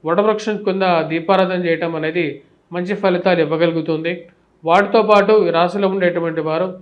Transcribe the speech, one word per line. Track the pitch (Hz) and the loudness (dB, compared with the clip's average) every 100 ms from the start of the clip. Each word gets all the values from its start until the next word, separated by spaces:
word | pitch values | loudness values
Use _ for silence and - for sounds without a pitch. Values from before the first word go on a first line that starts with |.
వటవృక్షం | 156 175 208 214 214 208 | 0 0 0 0 -4 -4
కింద | 208 190 190 170 156 | -4 0 2 0 0
దీపారాధన | 165 165 196 185 180 175 | -4 0 2 2 -2 -2
చేయటం | 160 170 160 | -2 -2 -4
అనేది | 151 175 156 143 _ _ _ | -4 -2 -4 -6 _ _ _
మంచి | 175 180 | -8 -6
ఫలితాలు | 202 196 175 185 175 | -2 0 0 0 0
ఇవ్వగలుగుతుంది. | 151 160 170 165 156 156 165 180 - _ _ _ | 0 0 0 0 -4 -4 -4 -8 -12 _ _ _
వాటితో | 160 180 202 226 | 2 2 4 2
పాటు | 208 208 196 214 175 | 4 4 6 4 4
ఈ | |
రాశిలో | 165 175 196 196 | 2 0 0 -2
ఉండేటువంటి | 190 180 175 165 160 | 0 0 0 -4 -4
వారు | 156 160 185 185 | -4 -4 -4 -8